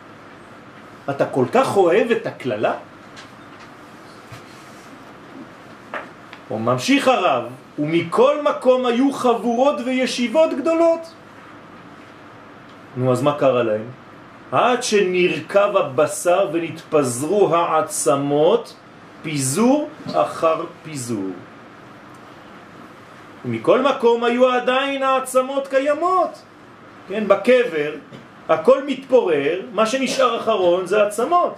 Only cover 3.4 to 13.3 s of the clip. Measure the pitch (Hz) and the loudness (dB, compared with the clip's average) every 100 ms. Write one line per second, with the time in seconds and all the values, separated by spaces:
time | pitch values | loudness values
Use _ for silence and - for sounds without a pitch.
3.4 | - - - - - - - - - - | -20 -20 -20 -20 -20 -20 -20 -20 -20 -20
4.4 | - - - - - - - - - - | -20 -20 -20 -20 -20 -20 -20 -20 -20 -20
5.4 | - - - - - - - - - - | -20 -20 -20 -20 -14 -14 -14 -20 -20 -20
6.4 | - 110 113 127 - 277 254 233 180 127 | -8 -4 -2 -2 2 2 2 2 2 0
7.4 | 117 131 - - 151 170 170 202 262 294 | -4 -14 -14 -6 -2 -2 0 2 4 2
8.4 | 285 269 254 254 247 233 277 - 247 226 | -2 0 2 2 2 0 0 0 0 0
9.4 | 233 233 277 - 247 254 247 - 240 285 | 0 2 2 0 -4 -2 -2 -2 0 2
10.4 | 320 254 320 330 330 330 - - - - | 2 0 -2 2 2 2 -6 -20 -20 -20
11.4 | - - - - - - - - - - | -20 -20 -20 -20 -20 -20 -20 -20 -20 -20
12.4 | - - - - - 127 127 120 147 | -20 -20 -20 -20 -14 -4 0 2 0